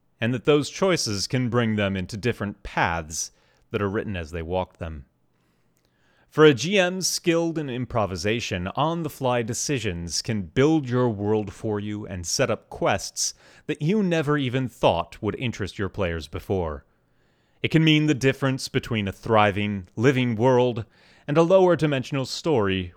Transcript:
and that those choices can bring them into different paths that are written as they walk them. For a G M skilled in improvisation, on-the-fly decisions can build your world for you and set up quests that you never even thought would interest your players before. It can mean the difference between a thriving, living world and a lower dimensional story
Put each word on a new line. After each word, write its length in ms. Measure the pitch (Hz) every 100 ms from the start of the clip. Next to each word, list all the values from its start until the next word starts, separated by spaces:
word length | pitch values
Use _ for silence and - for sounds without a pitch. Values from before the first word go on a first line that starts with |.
| _ -
and 140 | 113
that 140 | 123 -
those 240 | 147 135
choices 560 | - 190 165 - 101 92
can 240 | 127 123
bring 260 | 120 113 107
them 180 | 101
into 220 | 98 90 104
different 460 | 117 110 101 -
paths 720 | - - 117 85 78 156 - _ _ _ _
that 120 | 113
are 80 | 101
written 260 | 101 - 92
as 140 | 80
they 100 | 82
walk 380 | 82 92 90 -
them. 260 | 85 76 65 _ _ _ _ _ _ _ _ _ _ _ _
For 200 | - 156
a 80 |
G 240 | 123 147 202
M 240 | 180 185
skilled 560 | 170 - 180 165 170 160
in 100 | 143
improvisation, 1000 | 123 120 120 98 90 101 117 - 92 90
on-the-fly 760 | - 151 170 151 - 127 123
decisions 800 | 113 117 - 131 107 85 85 -
can 180 | - 110
build 480 | 85 - 147 160 127
your 220 | 123 123
world 420 | 101 101 107 98
for 260 | - 113 104
you 280 | 104 104 104
and 200 | 92 87
set 240 | - 117
up 200 | 104 -
quests 640 | - 165 104 - - - - - - -
that 160 | 156
you 200 | 151 214
never 360 | 190 165 143 147
even 320 | 131 127 127
thought 500 | - 147 85 - -
would 160 | 104 -
interest 420 | 123 - 95 -
your 120 | 95
players 380 | - 92 82 78
before. 580 | - - 98 82 73 - _ _ _ _ _ _ _
It 80 | 117
can 140 | 160
mean 220 | 160 151 151
the 80 |
difference 540 | 139 135 131 135 131 -
between 380 | 127 - 113 98
a 60 |
thriving, 760 | - - 110 104 95 104 101 90 -
living 380 | 120 131 123
world 520 | 107 127 123 127 110 104 _ _ _ -
and 120 | 147
a 40 |
lower 320 | 165 190 180
dimensional 520 | 165 156 139 120 139 127
story 640 | - 170 139 98 95 90